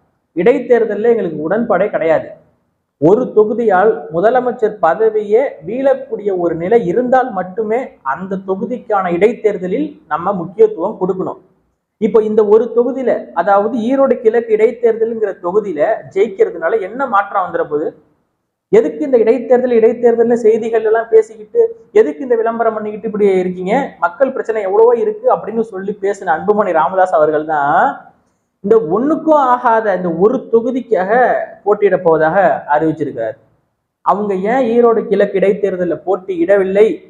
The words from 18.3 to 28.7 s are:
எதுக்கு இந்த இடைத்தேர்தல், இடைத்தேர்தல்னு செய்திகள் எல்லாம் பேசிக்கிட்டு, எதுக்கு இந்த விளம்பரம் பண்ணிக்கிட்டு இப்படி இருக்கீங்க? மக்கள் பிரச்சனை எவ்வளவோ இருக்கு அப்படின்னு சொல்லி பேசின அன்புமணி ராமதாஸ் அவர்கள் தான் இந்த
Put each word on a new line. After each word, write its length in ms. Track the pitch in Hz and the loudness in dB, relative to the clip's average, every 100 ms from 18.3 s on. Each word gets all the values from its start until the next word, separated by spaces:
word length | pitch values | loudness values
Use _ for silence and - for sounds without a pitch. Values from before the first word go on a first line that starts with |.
| _ _ _ - | _ _ _ 0
எதுக்கு 320 | 208 294 - 294 | 2 2 -2 0
இந்த 120 | 247 | 2
இடைத்தேர்தல், 600 | 214 254 233 247 247 226 | 2 0 2 0 2 2
இடைத்தேர்தல்னு 580 | 226 240 240 226 233 240 214 | 2 2 2 2 2 2 2
செய்திகள் 420 | 226 226 220 220 | 2 0 0 0
எல்லாம் 220 | 220 220 | 0 2
பேசிக்கிட்டு, 480 | 440 320 214 208 - - - _ | 2 2 -4 -6 0 0 -2 _
எதுக்கு 340 | 208 262 294 262 | 2 2 0 -2
இந்த 100 | 233 | 0
விளம்பரம் 380 | 220 233 226 214 | 0 0 -2 -2
பண்ணிக்கிட்டு 340 | 214 208 220 | -6 -8 -8
இப்படி 200 | 202 202 185 | 0 2 2
இருக்கீங்க? 400 | 185 180 185 247 - - | 0 -4 -2 -2 -2 -4
மக்கள் 360 | 170 - 262 - | -4 0 -2 -2
பிரச்சனை 260 | - 220 | -6 -4
எவ்வளவோ 320 | 190 208 226 240 | -2 4 4 4
இருக்கு 300 | 214 214 247 | 0 -2 0
அப்படின்னு 360 | 175 - 226 220 | -2 -2 -6 -6
சொல்லி 220 | 190 196 202 | -6 -8 -6
பேசின 320 | 196 196 175 160 | -4 -4 -4 -4
அன்புமணி 420 | 180 208 196 160 | 0 0 0 0
ராமதாஸ் 380 | 165 185 185 175 | 0 2 2 2
அவர்கள் 320 | 151 151 156 | 2 0 -2
தான் 260 | 151 143 170 254 - - _ _ _ _ _ | -2 0 2 0 -2 -14 _ _ _ _ _
இந்த 140 | 196 | 0